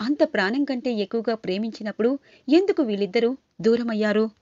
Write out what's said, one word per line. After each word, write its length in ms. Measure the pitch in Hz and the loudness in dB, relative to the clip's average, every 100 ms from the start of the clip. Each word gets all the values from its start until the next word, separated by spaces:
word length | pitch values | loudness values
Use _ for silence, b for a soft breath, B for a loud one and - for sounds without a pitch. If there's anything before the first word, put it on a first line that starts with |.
అంత 180 | 220 294 | -4 0
ప్రాణం 420 | 302 220 190 262 | 0 2 0 0
కంటే 280 | 277 254 247 | -2 -4 -4
ఎక్కువగా 420 | 220 196 233 226 | -2 -2 -4 -4
ప్రేమించినప్పుడు 840 | 220 - 190 226 - 214 - 220 277 b b - | -4 -4 -4 -4 -6 -8 0 0 0 b b 2
ఎందుకు 340 | 311 403 403 | 4 4 2
వీళ్ళిద్దరూ 540 | 240 202 202 233 233 269 _ - | 0 0 0 0 0 -2 _ -2
దూరమయ్యారు? 720 | 190 233 233 214 214 208 220 - | 2 2 0 0 2 2 0 -4